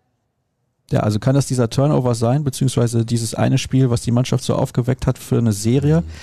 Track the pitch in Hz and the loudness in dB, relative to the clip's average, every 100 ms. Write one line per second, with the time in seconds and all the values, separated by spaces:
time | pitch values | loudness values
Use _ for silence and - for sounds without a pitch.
0 | _ _ _ _ _ _ _ _ - 127 | _ _ _ _ _ _ _ _ -4 -2
1 | 107 104 - 135 135 127 117 - 143 143 | 0 0 2 2 2 0 0 0 2 2
2 | 123 117 117 139 143 - 135 - 120 117 | 0 0 0 0 -2 -2 0 0 0 0
3 | 117 120 113 - 113 131 - 135 131 117 | 0 -2 -2 -2 0 0 0 0 2 0
4 | - 120 131 117 - - 131 - 120 135 | 0 0 0 -2 -2 -2 -2 -2 -2 -2
5 | - 127 - 123 117 101 110 131 139 160 | -2 -4 -2 0 2 0 0 0 2 2
6 | 170 - | 0 -8